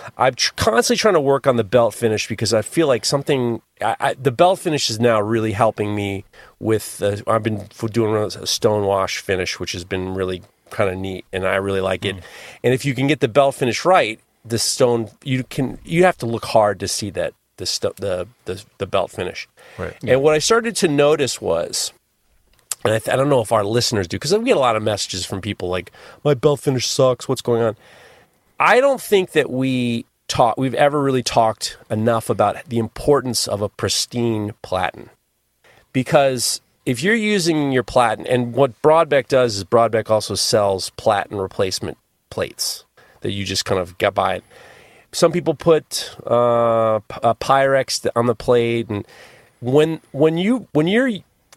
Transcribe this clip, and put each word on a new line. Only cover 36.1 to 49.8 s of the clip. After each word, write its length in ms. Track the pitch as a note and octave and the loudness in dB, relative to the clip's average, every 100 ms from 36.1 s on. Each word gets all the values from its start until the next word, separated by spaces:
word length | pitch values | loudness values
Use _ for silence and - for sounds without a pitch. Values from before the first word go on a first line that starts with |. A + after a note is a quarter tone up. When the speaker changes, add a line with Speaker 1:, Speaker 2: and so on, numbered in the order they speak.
| D3+ C#3 B2+ - - _ _ | 2 2 0 -4 -6 _ _
Speaker 1:
if 180 | C#3 A#2+ | -4 -2
you're 120 | F#3 | 0
using 580 | A#3 G#3+ G3+ E3 D#3 C#3 | 0 2 0 0 0 2
your 100 | C3 | 0
platen, 440 | - B2+ A#2 A2 - | 2 2 2 0 0
and 280 | B2 A#2+ | 0 0
what 260 | A#2+ C3+ - | 2 0 4
Broadbeck 460 | D3+ D#3+ D#3 C#3 - | 4 4 4 0 2
does 280 | C3 B2 G2+ | 2 2 -2
is 80 | |
Broadbeck 460 | F#2 A#2 A#2 A2 A2 | 2 4 4 2 2
also 240 | G#2+ - | 0 0
sells 560 | G2 - A2 G2+ F#2+ - | -4 2 2 2 0 -4
platen 480 | - A2+ G2+ - G#2 | -2 0 0 -2 -6
replacement 600 | F#2+ - F#2+ - F2 - _ _ _ | -6 -2 -4 -2 -8 -10 _ _ _
plates 540 | - - - - - _ _ _ _ | -6 -6 -6 -8 -8 _ _ _ _
that 100 | G#2 | -6
you 120 | G2 | -6
just 200 | F#2+ F#2+ | -4 -4
kind 160 | - F#2+ | -2 -2
of 160 | F2+ F2+ | -2 -2
get 160 | G2+ | 0
by. 280 | G2 F#2+ F#2 _ - - - - _ _ | 0 -2 -2 _ -20 -20 -20 -20 _ _
Some 200 | - E3 | 2 2
people 220 | E3+ D#3 | 2 -2
put, 600 | D3 E3+ D#3 - - - - - | 0 2 2 2 -10 -10 -12 -2
uh, 720 | A#2+ A#2+ A#2 A#2 A2+ A2 A2 _ | 2 4 2 2 2 2 0 _
p-, 120 | - | -2
a 120 | A#2 | 0
Pyrex 680 | - - C3+ C3+ C3+ - - | 0 0 2 4 2 0 -4
th-, 100 | - | -2
on 120 | A#2+ A#2+ | 0 0
the 80 | |
plate, 540 | A2+ - B2 A#2 A#2 A2+ | -2 2 2 2 -2 -4
and 180 | G#2 - - - - _ _ | -6 -8 -20 -20 -20 _ _
when, 400 | A#2+ D3 | 0 2